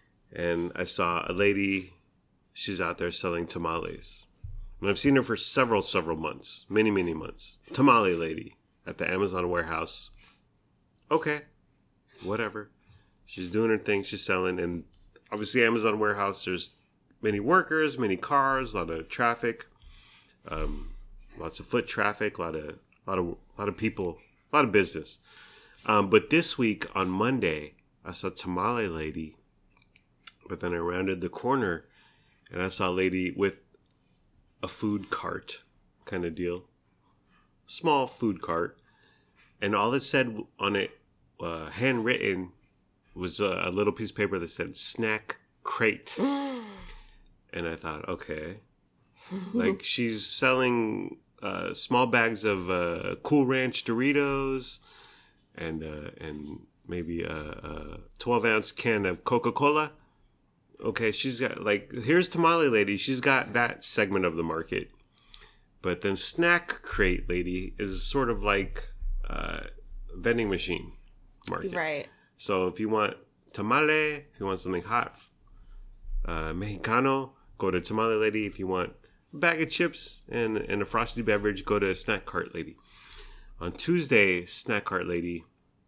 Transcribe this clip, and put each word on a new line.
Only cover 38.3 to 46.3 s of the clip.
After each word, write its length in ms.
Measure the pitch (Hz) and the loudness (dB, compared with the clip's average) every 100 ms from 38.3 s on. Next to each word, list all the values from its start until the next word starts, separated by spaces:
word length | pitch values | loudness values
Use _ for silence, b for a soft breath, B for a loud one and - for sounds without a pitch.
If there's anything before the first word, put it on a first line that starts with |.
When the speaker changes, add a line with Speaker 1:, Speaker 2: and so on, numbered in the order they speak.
| 92 | 0
Speaker 1:
cart, 380 | - 82 87 - b b b b b b b _ | -2 -2 -2 -6 b b b b b b b _
and 140 | 101 104 | 0 2
all 180 | 107 | 2
it 80 | 135 | 2
said 360 | 139 139 123 107 - - | 2 2 0 -2 -10 -2
on 160 | 101 101 | 0 2
it, 160 | - - _ _ _ - | 0 -6 _ _ _ -10
uh, 300 | 85 82 78 | -6 -6 -8
handwritten, 840 | 82 127 123 110 127 - 92 90 - _ _ _ _ _ | -2 0 2 0 0 0 -2 -4 -12 _ _ _ _ _
was 260 | - 90 80 | -8 -6 0
a, 220 | 101 90 87 | 0 0 0
a 40 | |
little 240 | 92 104 | 2 2
piece 160 | - 107 | 0 -4
of 60 | - | -2
paper 240 | 101 92 | -2 -2
that 100 | 85 | -4
said 260 | - - - | -6 -8 -4
"snack 600 | - - 113 107 - - _ _ | -4 -2 0 -2 -4 -12 _ _
crate." 540 | - - 113 - - - | -6 0 2 0 -4 -2
Speaker 2:
<gasps> 40 | 247 | 0